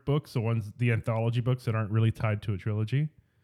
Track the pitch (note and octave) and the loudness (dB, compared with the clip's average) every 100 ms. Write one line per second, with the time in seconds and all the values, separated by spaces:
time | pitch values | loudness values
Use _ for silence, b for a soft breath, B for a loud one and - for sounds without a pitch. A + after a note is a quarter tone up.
0 | - D3 - B2+ A2 A2+ G#2 - A#2+ A2 | -2 -2 0 -2 0 0 -2 0 2 2
1 | - A2+ A2+ A#2+ A#2+ B2 - A2 G#2+ A2 | 0 0 0 0 0 -2 0 -2 0 2
2 | A2 - A2+ G#2 - G2 - G#2 G#2+ C3+ | 2 2 0 -2 -2 -4 -2 -2 0 0
3 | D3+ _ _ _ | -2 _ _ _